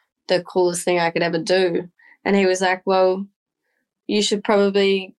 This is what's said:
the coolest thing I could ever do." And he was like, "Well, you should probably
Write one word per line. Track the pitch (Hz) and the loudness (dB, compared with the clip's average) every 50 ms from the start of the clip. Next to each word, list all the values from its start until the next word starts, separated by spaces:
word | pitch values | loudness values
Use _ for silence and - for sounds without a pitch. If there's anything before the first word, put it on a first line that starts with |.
| _ _ _ _ _ - | _ _ _ _ _ -2
the | 185 175 | -2 -2
coolest | 175 - - 185 180 175 175 175 - | -2 -2 0 0 0 0 0 -2 -2
thing | 180 175 175 | -2 0 0
I | 170 170 | 0 0
could | - 170 | -2 -2
ever | 170 170 175 | -2 -2 -2
do." | 165 160 - 180 185 185 175 170 180 175 - _ _ _ - _ _ - | -4 -2 0 0 2 2 0 -2 -4 -6 -8 _ _ _ -20 _ _ -2
And | 196 202 | 0 2
he | 196 190 | 2 2
was | 185 185 185 | 2 0 0
like, | 196 180 185 185 - | 0 0 -2 -2 -2
"Well, | 190 190 190 185 185 185 196 196 - _ _ _ _ _ _ _ _ _ _ _ _ _ _ _ | 0 2 2 2 2 0 -2 -6 -10 _ _ _ _ _ _ _ _ _ _ _ _ _ _ _
you | - 208 208 202 | -4 -2 -2 0
should | - 220 202 - | 0 -2 -2 0
probably | 233 214 202 202 196 196 202 196 196 196 190 185 - - | 0 2 2 2 2 0 0 0 0 0 -2 -4 -10 -18